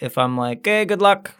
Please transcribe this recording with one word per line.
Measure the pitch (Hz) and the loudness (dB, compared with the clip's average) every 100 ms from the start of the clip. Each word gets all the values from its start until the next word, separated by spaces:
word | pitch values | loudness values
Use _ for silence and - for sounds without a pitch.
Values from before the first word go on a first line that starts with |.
if | 127 - | -6 -2
I'm | 127 127 | -2 -2
like, | 123 120 208 | -4 -4 -2
"Hey, | 214 | 0
good | 202 202 | 0 2
luck | 202 196 - | 4 4 -2